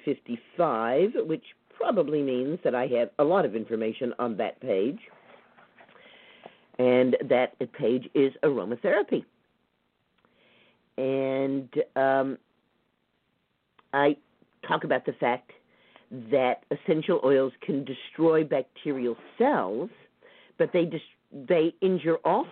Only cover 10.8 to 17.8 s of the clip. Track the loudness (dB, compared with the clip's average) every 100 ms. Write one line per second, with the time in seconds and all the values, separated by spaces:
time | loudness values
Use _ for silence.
10.8 | _ -4 -2 0 0 -2 -2 -2 -4 -4
11.8 | -2 2 2 4 0 -4 _ _ _ _
12.8 | _ _ _ _ _ _ _ _ _ _
13.8 | _ 2 2 2 _ _ _ _ -4 -4
14.8 | 0 -2 -2 -4 -2 -2 -8 -20 _ _
15.8 | _ -20 _ -16 -2 0 2 -2 -6 -8
16.8 | -2 -2 0 0 4 2 2 -4 -6 -6